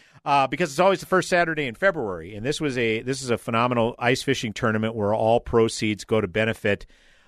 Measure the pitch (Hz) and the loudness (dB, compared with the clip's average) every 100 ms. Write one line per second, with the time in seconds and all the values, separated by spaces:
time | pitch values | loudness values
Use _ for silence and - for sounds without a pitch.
0 | _ - 156 143 135 143 175 139 185 185 | _ -10 0 2 2 0 -2 2 2 2
1 | - 185 - 180 165 156 139 110 196 165 | 0 0 2 2 2 -2 -4 -2 -2 0
2 | 107 87 82 107 120 - 151 127 117 110 | -4 -6 -8 -6 -4 -2 -2 0 0 0
3 | 123 135 131 110 - 113 123 120 113 - | -2 -6 -2 -2 0 0 2 2 0 0
4 | 123 131 - 131 113 - 117 107 110 117 | 0 0 0 -2 -4 -2 0 0 -2 -2
5 | 101 110 110 120 - 117 113 - 110 104 | 0 2 2 2 2 2 2 0 -2 -4
6 | - 110 101 107 110 110 107 101 - _ | 0 0 0 0 -2 0 -2 -2 -4 _
7 | _ _ | _ _